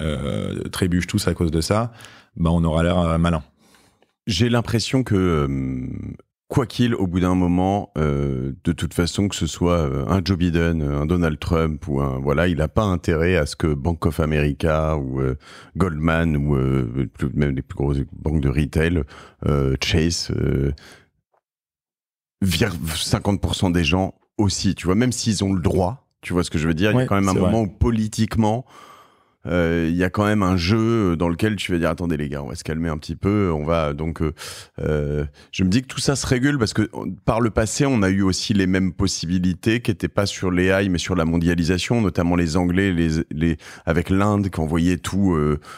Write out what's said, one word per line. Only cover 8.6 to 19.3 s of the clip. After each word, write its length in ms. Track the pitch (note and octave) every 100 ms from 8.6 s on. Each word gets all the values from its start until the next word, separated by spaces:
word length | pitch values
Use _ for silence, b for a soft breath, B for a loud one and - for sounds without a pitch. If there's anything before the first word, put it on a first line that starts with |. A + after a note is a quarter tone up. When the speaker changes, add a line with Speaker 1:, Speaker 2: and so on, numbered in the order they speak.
Speaker 2:
de 100 | -
toute 200 | D#2 E2+
façon, 340 | - E2+ - G2+
que 80 | -
ce 120 | D#2+
soit, 320 | - F2 F2
euh, 260 | D2 C#2 C2+
un 140 | F#2+
Joe 140 | F2+ F2+
Biden, 460 | F2+ E2 E2+ E2
euh, 180 | C#2+ C#2+
un 40 | D2+
Donald 320 | F2+ E2 D2
Trump, 480 | - E2 D#2+ D2 -
ou 120 | C#2
un, 200 | C#2 C2
voilà, 280 | C#2 C#2+ F2+
il 140 | D2+
a 60 | D#2
pas 160 | -
intérêt 540 | G#2 F2 - D#2+ E2+ F2+
à 100 | C#2+
ce 80 | -
que 180 | D#2+
Bank 320 | D2 D2+ E2 E2
of 140 | D2+
America 760 | D#2 D2+ D2 C#2 E2 D#2 D#2 D#2
ou, 220 | C2 C2
euh, 160 | C2 B1+ B B B D#2+
Goldman 600 | F2+ D2+ E2 E2 E2+ D2
ou, 180 | C#2+ C2+
euh, 540 | C2 C2+ A#1 B1+ C2
plus, 180 | - C#2
même 220 | C#2+ C#2+ C2
les 80 |
plus 120 | - -
grosses 220 | C#2 C#2 C2
banques 300 | - D#2 D2+
de 80 | C2+
retail, 520 | C#2+ C#2 D#2+ E2 F2 D2 B B